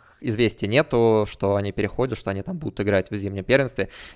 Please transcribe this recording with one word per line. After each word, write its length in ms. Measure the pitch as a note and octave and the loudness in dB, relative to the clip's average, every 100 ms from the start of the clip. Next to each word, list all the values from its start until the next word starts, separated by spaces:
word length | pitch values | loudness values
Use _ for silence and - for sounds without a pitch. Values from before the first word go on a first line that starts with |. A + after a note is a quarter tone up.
| - _ | -20 _
известий 480 | B2+ G#2+ A2+ - G2 | -4 2 2 2 0
нету, 580 | A#2+ D#3 B2 A#2 A2 G#2+ | 2 2 4 4 4 2
что 260 | - G2 G2+ | -2 0 0
они 160 | G2+ | -2
переходят, 460 | G2 G2+ - B2+ A2 | -2 -4 -2 -4 -4
что 120 | - | -6
они 100 | G2 | -6
там 160 | F#2+ F3+ | -6 -8
будут 240 | D3+ - | -8 -4
играть 280 | G2+ G2 F#2 | 0 0 0
в 60 | G#2 | -6
зимнем 300 | G2 G2 F#2 | -6 -6 2
первенстве. 420 | C3 C3 - A#2+ - - | 2 2 -2 -6 -6 -20